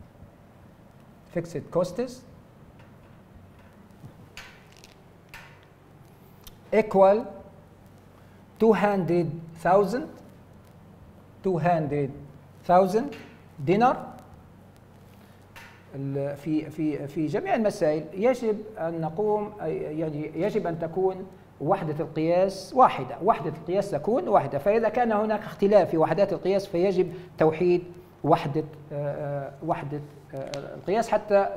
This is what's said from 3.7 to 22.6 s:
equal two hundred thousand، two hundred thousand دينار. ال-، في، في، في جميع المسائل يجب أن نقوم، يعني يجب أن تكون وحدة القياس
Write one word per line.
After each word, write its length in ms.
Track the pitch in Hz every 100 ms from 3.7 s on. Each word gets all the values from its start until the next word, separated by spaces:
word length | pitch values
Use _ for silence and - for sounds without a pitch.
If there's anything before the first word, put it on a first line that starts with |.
| - - - - - - - - - - - - - - - - - - - - - - - - - - - - - - 208
equal 420 | 214 190 190 214 262 - - - - - - - - - - - - -
two 140 | 220
hundred 520 | 196 208 196 160 175 156 - - -
thousand، 420 | 170 196 190 240 311 - - - - - - - - - - - - -
two 140 | 196 175
hundred 520 | 175 170 147 143 139 - - - - - -
thousand 460 | 175 190 214 285 - - - - -
دينار. 480 | 139 196 247 302 - - - - - - - - - - - - - - - - - - -
ال-، 420 | 139 139 139 139 143
في، 340 | 165 156 143
في، 380 | 151 156 143 143
في 180 | 170 151
جميع 280 | 185 381
المسائل 500 | 311 214 202 160 156 -
يجب 440 | 185 233 254 226 208 - -
أن 220 | 165 170
نقوم، 520 | 156 160 214 208 208 -
يعني 840 | 160 156 151 156 160 147 151 156
يجب 240 | 196 214 170
أن 120 | 165
تكون 480 | 165 185 190 185 190 - - -
وحدة 340 | 143 196 165 151
القياس 720 | 147 160 160 175 190 -